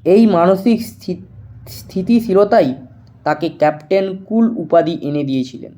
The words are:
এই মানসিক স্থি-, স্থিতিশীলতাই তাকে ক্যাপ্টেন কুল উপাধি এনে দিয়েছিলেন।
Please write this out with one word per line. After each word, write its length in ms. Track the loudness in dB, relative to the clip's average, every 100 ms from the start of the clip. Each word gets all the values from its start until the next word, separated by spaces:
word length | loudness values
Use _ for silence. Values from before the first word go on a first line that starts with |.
| 4
এই 200 | 4 4
মানসিক 560 | 4 2 2 0 -2
স্থি-, 340 | -4 -14 -10 -10 -12 -20 -20 -20 -20
স্থিতিশীলতাই 1040 | -20 -10 -8 0 0 2 2 4 2 2 -4 -12 -20 -20 -8
তাকে 260 | -4 -4 -4
ক্যাপ্টেন 680 | 0 -2 -2 -2 -2 -2 -8 -4
কুল 320 | 0 0 -2
উপাধি 400 | 0 0 0 -4
এনে 220 | -6 -4
দিয়েছিলেন। 500 | -2 -4 -4 -10 -18